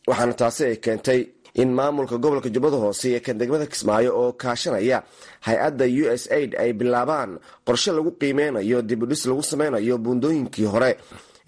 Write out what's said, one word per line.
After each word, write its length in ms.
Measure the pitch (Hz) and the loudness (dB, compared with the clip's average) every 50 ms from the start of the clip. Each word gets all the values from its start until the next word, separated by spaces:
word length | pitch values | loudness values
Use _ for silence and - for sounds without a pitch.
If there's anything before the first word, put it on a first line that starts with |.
| _ - | _ -2
Waxaana 240 | 127 - 120 120 117 | 0 2 2 0 2
taasi 320 | - 123 117 117 - 156 | 2 2 0 2 2 0
ay 120 | 123 113 107 | 0 0 0
keentay 480 | - 113 110 107 - 135 127 127 120 - - _ _ - _ | 0 -2 -2 0 0 2 2 2 0 -2 -8 _ _ -6 _
in 160 | - 127 131 123 | 0 2 2 2
maamulka 400 | 127 135 147 147 143 135 120 120 | 2 0 0 0 -2 -2 -4 -4
gobolka 320 | 120 131 151 143 135 127 127 | 0 0 2 0 0 -2 -2
Jubbada 280 | 107 127 127 156 147 131 | -2 2 2 2 2 2
Hoose 300 | 107 104 101 - - 127 123 | 0 0 -2 0 -2 0 0
iyo 80 | 120 | 0
kan 160 | - 135 120 107 | -2 -4 -4 -2
degmada 280 | 120 120 147 156 151 | -2 -2 0 -2 -2
Kismaayo 500 | 143 - - - 104 104 110 123 127 - | -4 -8 -4 0 2 2 4 2 2 2
oo 160 | 117 123 123 120 | 2 0 0 -2
kaashanaya 720 | - - 127 120 117 - 175 127 98 101 127 127 110 - - - - - - - _ - | -4 -4 -4 -4 -2 -2 -2 -2 0 0 0 0 0 -2 -8 -20 -20 -20 -20 -20 _ -2
hay-adda 400 | 110 113 - 117 156 147 120 131 | -2 0 2 2 0 2 2 2
U 240 | 127 123 139 156 113 | 2 2 2 2 2
S 160 | 120 120 - - 123 | 0 -2 -2 -2 0
aid 240 | 147 143 117 - | 0 0 -2 -2
ay 160 | - 107 120 117 | -2 -2 -2 0
bilaabaan 640 | 101 120 123 123 123 123 123 156 147 127 98 90 - - - - _ _ - | 0 0 0 2 0 0 0 -2 -2 -4 -6 -10 -14 -18 -20 -20 _ _ 0
qorshe 240 | 156 - - 208 175 | 0 0 0 0 0
lagu 240 | 156 156 170 170 | 0 0 -2 -2
qiimeynayo 640 | - 143 139 135 143 147 151 131 107 95 107 123 123 117 | -2 -2 0 2 2 0 0 0 -2 0 0 0 0 0
dib 200 | 107 123 110 117 | -2 -2 -2 -2
u 40 | |
dhis 200 | 120 135 - - 127 | -2 -2 -2 -2 -2
lagu 140 | 127 139 151 | -2 -2 -2
sameynayo 560 | - 156 139 151 151 131 107 104 117 123 120 | -4 -2 -2 -2 0 0 0 0 0 0 0
buundooyinkii 680 | 110 120 127 123 120 151 160 151 127 - - - 107 | 0 0 0 0 0 0 0 0 -2 -4 -2 -2 -2
hore 320 | 104 98 113 127 127 - - - - - - - - _ - _ | 0 2 2 2 2 0 -2 -6 -18 -20 -20 -20 -20 _ -20 _